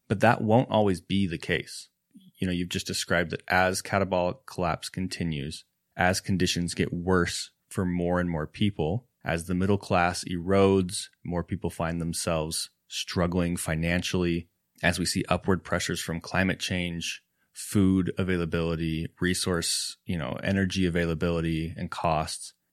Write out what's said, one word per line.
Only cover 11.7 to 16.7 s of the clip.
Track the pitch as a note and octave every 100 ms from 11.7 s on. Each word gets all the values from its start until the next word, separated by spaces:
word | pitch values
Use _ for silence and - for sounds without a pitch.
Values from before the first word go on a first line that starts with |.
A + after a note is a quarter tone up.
| - E2 E2+
themselves | E2+ E2 F2+ E2 D#2 - - _ -
struggling | - - F#2 F2 F2+ F2 F2
financially, | - D#2+ E2 F2 - F#2 F2 E2+ - _ _ -
as | F2 F2
we | E2
see | F#2+ -
upward | F2+ - F#2
pressures | - F2 - F2
from | - E2
climate | - F2 F#2 E2
change, | -